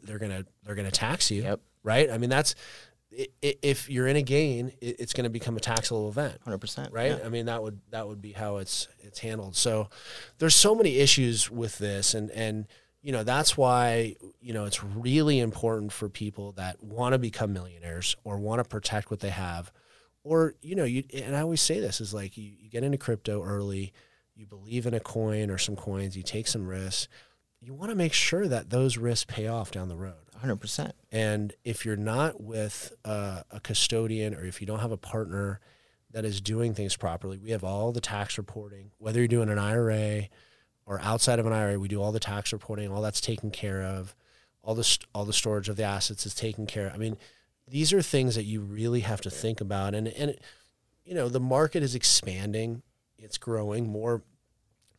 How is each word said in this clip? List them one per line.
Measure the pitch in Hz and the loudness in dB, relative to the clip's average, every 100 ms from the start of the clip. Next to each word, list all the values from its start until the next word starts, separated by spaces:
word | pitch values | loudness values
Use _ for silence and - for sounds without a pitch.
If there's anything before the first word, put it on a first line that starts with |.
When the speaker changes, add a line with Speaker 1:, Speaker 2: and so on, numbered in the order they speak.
Speaker 1:
they're | 101 107 | -8 -6
gonna, | 107 95 95 _ | -4 -4 -8 _
they're | 104 | -8
gonna | 101 98 | -4 0
tax | - 110 165 - | 0 0 2 2
you, | 104 | 2
Speaker 2:
Yep. | 101 101 _ _ | 0 -2 _ _
Speaker 1:
right? | 107 117 151 | 2 6 6
I | 113 | 4
mean, | 120 | 2
that's, | 135 156 - - - - _ _ 117 | 4 4 0 -8 -18 -20 _ _ -8
i-, | 135 _ | -8 _
i-, | 143 139 | -2 2
if | 143 135 - | 2 0 0
you're | 127 127 | 0 4
in | 147 | 4
a | |
gain, | 127 143 156 120 127 - | 4 4 4 2 -4 -6
i-, | 117 113 | -8 -6
it's | 120 | -4
gonna | - 120 | 0 0
become | 113 123 113 | -2 -4 -2
a | |
taxable | 117 113 - 113 107 | 0 0 2 0 -2
event. | 107 143 - | -2 -2 -4
Speaker 2:
Hundred | - 98 | -8 -6
percent, | 107 - - | -6 -8 -6
Speaker 1:
Right? | 113 131 143 | 0 0 0
Speaker 2:
yeah. | |
Speaker 1:
I | 113 | -2
mean, | 117 117 | -4 -2
that | 117 | -4
would, | 107 101 - | -6 -10 -10
that | 113 104 | -10 -8
would | 104 | -10
be | 104 | -12
how | 101 107 101 | -6 -4 -4
it's, | 95 - - - | -4 -4 -6 -10
it's | 104 - | -18 -10
handled. | 113 110 98 90 | -6 -6 -2 2
So | 123 110 104 - - - - - | 2 2 -2 -8 -16 -14 -14 2
there's | 160 - | 6 10
so | 202 | 10
many | 220 196 131 | 8 6 8
issues | 139 - 123 110 - | 8 8 6 2 0
with | 117 113 - | -2 -4 -2
this, | 104 98 98 | -2 0 2
and, | 110 104 | 2 -2
and, | 107 113 107 104 - _ _ | -2 -2 -2 -6 -14 _ _
you | 147 | -2
know, | 127 | 0
that's | 110 131 156 - | 2 4 4 6
why, | 131 123 120 113 113 - 92 - | 6 8 6 4 0 -4 -16 -16
you | 123 | -8
know, | 110 | -4
it's | 104 - | -4 -4
really | 101 104 120 147 151 139 | -6 -4 2 4 6 6
important | 117 107 117 113 104 | 4 2 0 0 -2
for | - 104 | -6 -6
people | - 104 101 101 | -6 -8 -8 -10
that | 95 92 - | -8 -8 -8
wanna | 107 110 123 131 | -8 -2 4 4
become | 117 - 107 | 2 0 -2
millionaires | 98 90 85 85 82 90 - | -2 -6 -12 -8 -4 -2 -2
or | - 101 | -4 -4
wanna | 104 117 | 0 0
protect | 120 107 - 107 - | -2 -4 -2 -2 -2
what | 104 | -4
they | 98 | -4
have, | 92 92 87 90 - _ _ _ _ | -4 -4 -6 -8 -16 _ _ _ _
or, | 147 160 160 - | 2 4 4 0
you | 151 | -4
know, | 196 | 0
you, | 135 127 135 | 2 0 -4
and | 135 139 143 | -6 -2 0
I | |
always | 160 165 | 0 2
say | - 175 | 2 2
this, | 151 - | 0 -2
is, | 107 | -4
like, | 104 98 - | -6 -6 -10
you, | 104 101 | -16 -16
you | 107 | -8
get | 117 | -2
into | 135 139 | 0 0
crypto | - 110 - 104 | 0 -2 0 -2
early, | 92 101 101 98 98 - _ _ _ | -2 -2 -2 -2 -6 -10 _ _ _
you | - | -20
believe | 104 104 101 120 120 | -20 -18 -4 -2 0
in | |
a | 117 | 0
coin | - 113 110 107 104 | -2 0 2 2 2
or | 95 | 0
some | - 101 | -2 -2
coins, | - 95 98 | -4 -2 -4
you | 92 | -4
take | 90 107 110 | -6 -4 -2
some | 113 92 | -2 -4
risks, | 92 95 95 - - - _ _ _ | -6 -4 -4 -4 -10 -20 _ _ _
you | 120 | -18
wanna | 135 202 | -10 -4
make | 208 170 | 0 2
sure | - - 175 196 | 4 4 4 2
that | 120 87 | 0 2
those | 123 131 113 | 4 4 2
risks | 120 113 | 0 0
pay | - - 107 | -2 -2 -2
off | 117 98 | -2 -4
down | 101 92 | -6 -6
the | 85 | -6
road. | 95 82 - - | -10 -12 -20 -8
Speaker 2:
Hundred | 131 101 | -4 -4
percent. | 107 - 151 - _ | -4 -4 -6 -8 _
Speaker 1:
And | 110 110 107 104 - | 0 2 0 -2 -6
if | 120 107 113 | -8 -6 -4
you're | 104 | -2
not | 107 117 160 - | 0 0 0 -2
with, | 107 113 107 - - - | -6 -4 -4 -6 -12 -10
uh, | 107 104 101 92 - | -6 -4 -4 -6 -10
a | 101 | -12
custodian, | - 107 - 113 113 110 107 | -4 2 2 2 0 0 -2
or | 104 | -4
if | 92 - | -8 -8
you | 101 | -6
don't | 107 | -4
have | 117 | -4
a | 110 | -4
partner | - 110 104 98 101 98 _ _ _ _ _ | -6 -6 -4 -2 -2 -4 _ _ _ _ _
that | 110 110 | -6 -4
is | 98 | -2
doing | 98 110 117 | -2 0 0
things | 104 98 - | 0 -2 -2
properly, | 90 82 98 95 | -2 -4 -6 -8
we | 107 | -4
have | 110 | -4
all | 92 98 117 | -2 -2 -2
the | 120 | -2
tax | - 104 104 - | -4 -4 -4 -6
reporting, | 98 - 104 98 101 - | -8 -10 -14 -16 -20 -10
whether | 110 117 | 0 4
you're | 120 | 6
doing | 117 110 | 6 4
an | 104 | 2
I | 101 | 2
R | 113 117 | 2 4
A | 107 107 104 101 - - _ _ _ | 2 2 0 -4 -10 -20 _ _ _
or | - 98 | -8 -4
outside | 95 117 - 120 | 0 2 4 4
of | 113 | 4
an | |
I | 110 | 2
R | 104 | 2
A, | 101 | 0
we | 98 | 0
do | 101 | 0
all | 104 | 0
the | 107 | -2
tax | - 104 - | -4 -4 -4
reporting, | 107 - 104 104 | -6 -6 -6 -4
all | 98 | -2
that's | 107 - | -2 -2
taken | - 110 107 | -2 -4 -4
care | - 104 95 | -6 -4 -4
of, | 95 95 92 - _ _ _ _ | -4 -6 -8 -14 _ _ _ _
all | - | -4
the | 110 | 0
st-, | 110 - - | 2 2 0
all | 104 | -6
the | 104 | -2
storage | 107 113 104 98 | 0 2 0 -2
of | 104 | -2
the | |
assets | 104 98 - 104 104 | -2 0 -2 -4 -6
is | |
taken | - 113 107 107 | -4 -6 -6 -6
care | 110 98 | -4 -6
of. | |
I | 104 | -4
mean, | 110 107 - _ _ _ - | -6 -6 -12 _ _ _ -8
these | 135 156 | 0 4
are | 196 | 4
things | 165 139 127 | 4 2 2
that | 113 | 0
you | 104 110 | -2 -4
really | 101 104 113 120 | -4 -2 0 0
have | 101 107 | 0 -2
to | 98 | -4
think | - 110 113 | -4 -2 -2
about. | 98 98 98 | -2 -2 0
And, | 104 110 | -2 -4
and, | 127 147 - - - _ _ _ _ - | -2 -4 -4 -12 -20 _ _ _ _ -8
you | |
know, | 180 123 | -2 0
the | 127 | 0
market | 127 131 156 175 | 2 4 4 2
is | 139 | 0
expanding, | 123 - - - 92 101 110 113 117 - _ _ _ | 2 4 4 2 -4 -4 -2 -4 -6 -12 _ _ _
it's | 107 - | -12 -8
growing | - 113 104 107 117 | -4 -2 -2 -2 -2
more | 104 117 117 - _ _ _ _ _ _ | -2 0 -2 -4 _ _ _ _ _ _